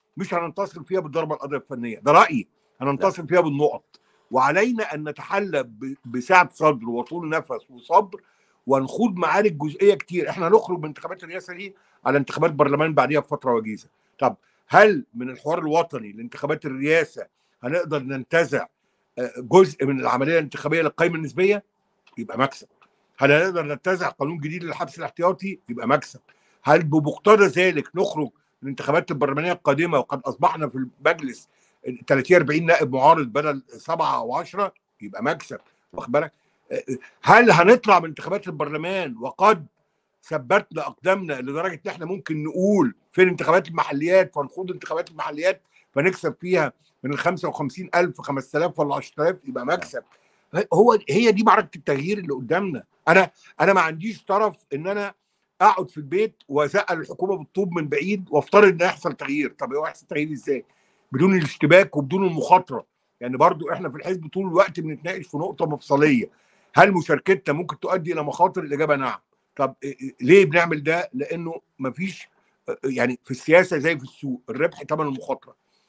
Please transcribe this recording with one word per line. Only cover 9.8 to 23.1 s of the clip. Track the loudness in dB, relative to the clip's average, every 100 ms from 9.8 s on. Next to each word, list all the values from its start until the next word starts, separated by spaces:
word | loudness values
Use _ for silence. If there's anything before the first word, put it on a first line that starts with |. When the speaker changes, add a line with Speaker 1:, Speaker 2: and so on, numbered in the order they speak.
| 2
Speaker 1:
كتير. | 2 0 -6 -4
إحنا | -4 2
هنخرج | 2 2 -6
من | -8
انتخابات | -10 -14 -14
الرئاسة | -14 -14 -14
دي | -14 -16 -18 _ _ 0
على | 0
انتخابات | 0 0 0
برلمان | 2 2 2 0
بعديها | 2 2 0
بفترة | -2 -4 0
وجيزة. | -2 -2 -10 -14 _ _ -4
طب | -4 -4 _ _ 4
هل | 6 8 4 -4
من | -10 -12
الحوار | -8 -6 -4
الوطني | 0 -2 -2 -6 -12
لانتخابات | -16 -16 -8 -6 -6 -8
الرئاسة | -6 0 0 0 -8 -18 _ _ _
هنقدر | -6 -6 -4 -6
ننتزع، | -6 -10 -2 0 0 -2 -6 _ _ _ _ -10
آه، | -10 -10
جزء | 4 6 6 2 -4
من | -2
العملية | 0 0 0
الانتخابية | 0 -2 -6 -2 0
للقايمة | 0 0 -2 -2
النسبية؟ | -6 0 0 0 -4 _ _ _ _ -14
يبقى | -8 -2
مكسب. | -2 -4 -20 _ _ _ _